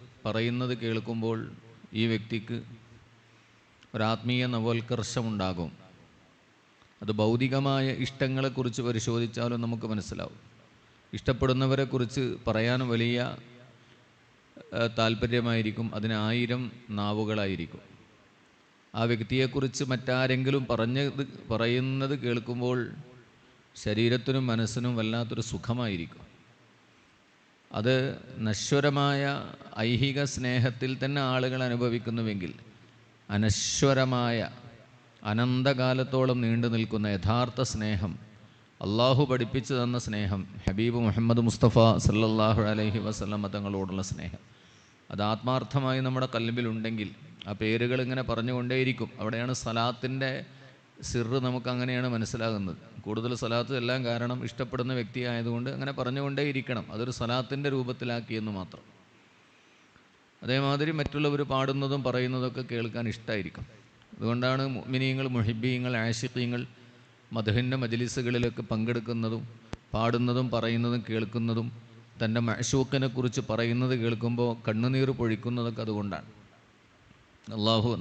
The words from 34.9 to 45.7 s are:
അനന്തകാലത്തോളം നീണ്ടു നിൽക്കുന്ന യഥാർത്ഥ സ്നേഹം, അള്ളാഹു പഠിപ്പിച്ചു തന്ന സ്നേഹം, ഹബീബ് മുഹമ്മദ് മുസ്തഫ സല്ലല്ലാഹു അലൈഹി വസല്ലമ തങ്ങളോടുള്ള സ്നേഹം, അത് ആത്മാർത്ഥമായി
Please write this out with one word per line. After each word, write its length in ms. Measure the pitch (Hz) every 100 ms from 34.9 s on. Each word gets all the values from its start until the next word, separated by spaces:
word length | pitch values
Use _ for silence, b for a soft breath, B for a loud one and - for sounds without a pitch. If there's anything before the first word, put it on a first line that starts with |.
| - - - 107
അനന്തകാലത്തോളം 1080 | 107 123 127 131 127 127 131 127 131 131 123
നീണ്ടു 240 | 117 117 120
നിൽക്കുന്ന 320 | 113 110 110 104 98
യഥാർത്ഥ 440 | 95 117 123 123 123
സ്നേഹം, 380 | 110 107 104 98 - - - B B B - 95
അള്ളാഹു 360 | 107 123 131 139
പഠിപ്പിച്ചു 440 | 127 113 127 110 127
തന്ന 180 | 120 123 113
സ്നേഹം, 340 | 104 98 98 92 - -
ഹബീബ് 320 | 95 117 120 113
മുഹമ്മദ് 380 | 104 117 117 117
മുസ്തഫ 280 | 107 123 120 113 92 -
സല്ലല്ലാഹു 540 | 107 110 110 110 110 107
അലൈഹി 280 | 107 107 107 101
വസല്ലമ 420 | 107 101 104 101
തങ്ങളോടുള്ള 480 | 104 101 98 95 95 98
സ്നേഹം, 320 | 78 85 - - B B B B B -
അത് 100 | - -
ആത്മാർത്ഥമായി 720 | 110 127 131 120